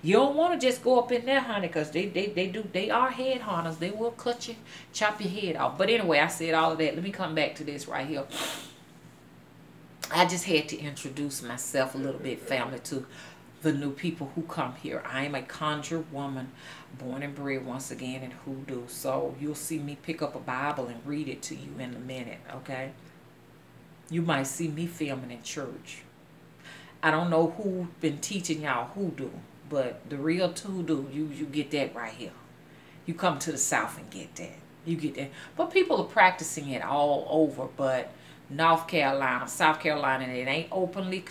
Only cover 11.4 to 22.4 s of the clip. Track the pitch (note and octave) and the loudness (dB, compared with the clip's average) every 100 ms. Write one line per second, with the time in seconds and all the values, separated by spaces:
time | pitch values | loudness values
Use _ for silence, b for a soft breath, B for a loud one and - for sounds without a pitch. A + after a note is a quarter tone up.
11.4 | B2 B2 - C#3 C3 C#3 C3+ C3 C3+ A2+ | -8 -8 -2 0 0 0 -4 -4 -6 -6
12.4 | - C3 B2 C3+ - C3+ - B B B | -2 -2 -2 -6 -6 -6 -8 B B B
13.4 | - - D#3+ C#3+ C#3+ C#3 F3 D#3+ C#3 E3+ | -20 -2 0 2 -2 -2 -4 -4 -6 -6
14.4 | D#3+ - B2+ - D3+ C#3 - C3 C#3+ C#3 | -6 -4 -4 -4 -8 -6 -4 -4 -2 -4
15.4 | B2+ - D#3 D3+ C#3+ E3 D#3+ C#3 C#3+ C3 | -8 -4 -2 -2 -2 -4 -4 -6 -6 -6
16.4 | C3 B B B B B2+ B2+ C3 C#3+ C#3+ | -8 B B B B -10 -8 -6 -6 -6
17.4 | C#3 C3+ B2+ B2+ - C3 B2+ C3 B2+ - | -4 -4 -4 -8 -8 -8 -8 -6 -10 -12
18.4 | - C3+ C#3 B2 A#2+ - C3+ C3+ C#3 C3+ | -10 -10 -6 -8 -8 -6 -2 0 -2 -4
19.4 | D3 D3 - D#3+ C#3+ C#3+ - E3 C#3+ B2+ | -6 -6 -6 -4 -6 -8 -8 -4 -4 -4
20.4 | - B2+ C#3+ C#3+ A#2+ A#2 C3 D3 C3+ C3 | -4 -2 0 -2 -4 -6 -6 -4 -4 -6
21.4 | - C3 C#3+ C#3 B2 A#2+ B2+ C3 A#2 A2 | -10 -10 -10 -10 -10 -10 -10 -8 -10 -12